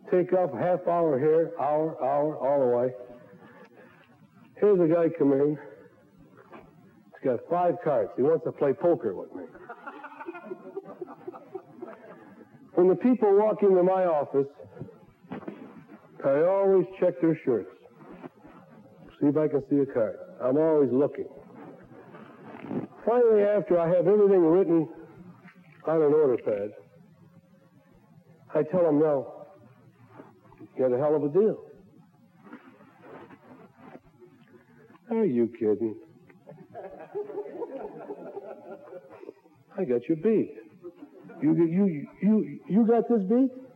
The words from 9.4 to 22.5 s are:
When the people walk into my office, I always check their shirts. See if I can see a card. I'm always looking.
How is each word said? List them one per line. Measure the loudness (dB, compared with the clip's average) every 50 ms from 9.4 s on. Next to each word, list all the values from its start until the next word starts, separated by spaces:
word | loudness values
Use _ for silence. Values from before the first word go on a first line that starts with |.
| -16 -16 -18 -20 -20 -20 -20 -16 -16 -18 -18 -16 -18 -20 -18 -16 -16 -16 -16 -16 -14 -14 -16 -16 -16 -16 -16 -16 -14 -14 -16 -16 -16 -16 -16 -18 -18 -18 -18 -18 -20 -16 -18 -18 -18 -18 -20 -18 -18 -18 -18 -20 -20 -20 -20 -20 -20 -20 -20 -20 -20 _ _ -20 -20 -8 0
When | 2 4 4
the | 4
people | 4 2 2 2 4 4 4 4
walk | 4 4 2 0 2 4
into | 4 4 6 4
my | 4 2 2 2
office, | 2 2 0 -2 0 0 -2 -2 -2 -4 -18 -20 -20 -18 -18 -18 -18 -18 -20 -20 -20 _ _ _ -16 -16 -14 -14 -14 -16 -16 -20 -20 -20 -20 -20 _ -20 -20 _ -20 -20 -4 -2
I | 0 2 2 2
always | 2 2 2 4 4 4 4 4 2 -2 0
check | 0 0 0 2
their | 0 0 0 0 0
shirts. | 0 0 0 -2 -6 -14 -20 _ -20 _ -20 -20 -20 -20 -20 -20 -20 _ _ _ -20 -20 -20 -20 -20 -20 -20 -20 -20 -20 -20 -20 -20 -10 _
See | 0
if | 2 2
I | 2 0 0
can | 0 -2 -2 0
see | 0 0
a | 0
card. | 0 0 -2 -2 -2 -4 -10 -16 -20 -16 -6
I'm | -2 0 2
always | 2 2 4 4 4 2 2 2
looking. | 0 0 0 -2 -6 -12 -12 -12 -20 -20 -20 -20 -20 -20 -20 -20 -20 -20 -20 -20 -20 -20 -20 -20 -20 -20 -20 -20 -20 -20 -20